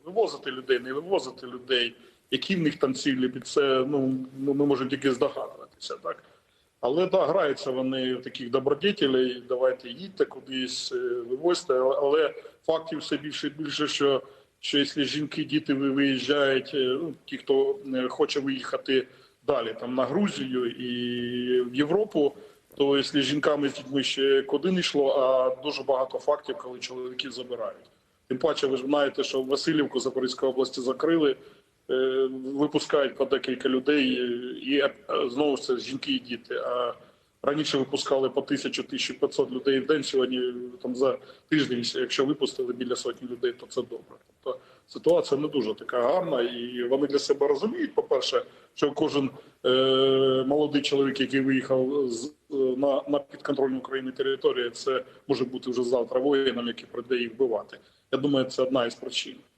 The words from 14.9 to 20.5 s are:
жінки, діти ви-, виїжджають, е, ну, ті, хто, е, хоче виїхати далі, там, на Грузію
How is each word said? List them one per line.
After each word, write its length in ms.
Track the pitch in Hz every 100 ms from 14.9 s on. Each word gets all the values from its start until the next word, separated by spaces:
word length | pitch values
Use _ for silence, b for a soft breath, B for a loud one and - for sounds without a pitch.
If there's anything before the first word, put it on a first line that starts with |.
| 156
жінки, 400 | 131 143 147 -
діти 300 | 139 147 156
ви-, 160 | 135 139
виїжджають, 840 | 135 139 131 123 147 139 131 127
е, 40 | 147
ну, 360 | 127 135 165 - -
ті, 120 | 135
хто, 420 | - 135 135 135 135 127
е, 120 | 127
хоче 320 | - 147 143
виїхати 680 | 135 135 - 131 - 131 127 B B B -
далі, 280 | 135 113 110
там, 160 | 123 127
на 100 | 127
Грузію 600 | 165 202 - 131